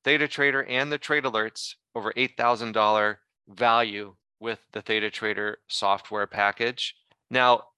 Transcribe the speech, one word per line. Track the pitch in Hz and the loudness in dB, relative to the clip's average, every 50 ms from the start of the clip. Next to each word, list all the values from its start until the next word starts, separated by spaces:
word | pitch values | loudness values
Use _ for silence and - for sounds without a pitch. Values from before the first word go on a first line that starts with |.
| _ | _
Theta | 139 147 147 151 147 | 2 2 2 2 -2
Trader | - - 143 143 131 139 135 | -2 0 0 0 2 0 -2
and | - 127 127 139 147 | -2 -2 -2 -2 -2
the | 147 143 | -4 -6
trade | - - 151 147 131 | -4 -2 -2 0 0
alerts, | 135 110 110 107 110 - - - - - - _ _ _ | 0 -2 -2 -2 -2 -6 -10 -12 -12 -14 -16 _ _ _
over | 117 101 110 - | -6 -6 -6 -2
eight | - 131 123 - - | -2 -2 -2 0 0
thousand | 117 120 123 107 117 113 | 2 2 2 2 -2 -4
dollar | 104 110 107 107 107 107 104 104 104 - _ _ _ _ _ _ | 0 2 2 4 4 4 2 2 0 -4 _ _ _ _ _ _
value | 101 92 120 117 113 117 117 110 101 104 104 101 95 _ _ _ _ _ | -6 0 2 4 4 4 2 0 -4 -8 -10 -12 -16 _ _ _ _ _
with | 107 117 113 - _ _ - | -8 -8 -8 -8 _ _ -12
the | 107 | -12
Theta | 101 - 110 110 104 107 | -4 -2 -2 -2 -2 -2
Trader | - - 113 107 104 98 104 104 107 - _ _ | -4 -4 -4 -4 -2 -2 -4 -6 -6 -10 _ _
software | - - 110 98 98 98 - - 104 104 101 - | -6 -2 0 0 0 0 -2 -6 -6 -4 -4 -4
package. | - 104 101 101 101 - 117 120 127 - - - - _ _ _ _ _ _ _ | -2 0 0 0 0 0 -2 -2 -2 -4 -8 -8 -10 _ _ _ _ _ _ _
Now, | 120 127 127 123 120 110 - - _ | 2 4 6 6 6 4 2 -6 _